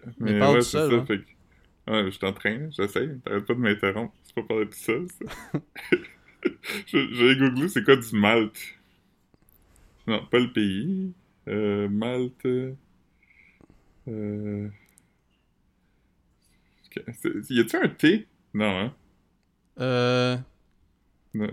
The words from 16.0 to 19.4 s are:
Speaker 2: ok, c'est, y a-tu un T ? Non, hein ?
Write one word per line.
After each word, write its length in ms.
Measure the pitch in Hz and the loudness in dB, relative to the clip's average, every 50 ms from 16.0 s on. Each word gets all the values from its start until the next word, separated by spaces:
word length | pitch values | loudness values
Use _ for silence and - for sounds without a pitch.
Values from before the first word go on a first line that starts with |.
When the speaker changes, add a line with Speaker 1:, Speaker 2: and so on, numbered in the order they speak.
| _ _ _ _ _ _ _ _ _ _ _ _ _ _ _ _ _ | _ _ _ _ _ _ _ _ _ _ _ _ _ _ _ _ _
Speaker 2:
ok, 160 | _ - - - - 117 - | _ -12 -12 -12 -12 -12 -6
c'est, 300 | - - - 107 107 - | -6 -4 -4 -4 -6 -2
y 100 | 131 117 | 2 2
a-tu 160 | 117 113 - | 2 2 2
un 120 | 359 330 185 | 0 0 0
T ? 400 | - - - 151 190 220 214 _ _ _ _ _ - | -2 2 4 4 4 4 0 _ _ _ _ _ -4
Non, 240 | 104 107 107 95 92 | 0 0 0 0 0
hein ? 160 | 101 127 - _ _ _ _ _ _ _ _ _ | -2 -4 -6 _ _ _ _ _ _ _ _ _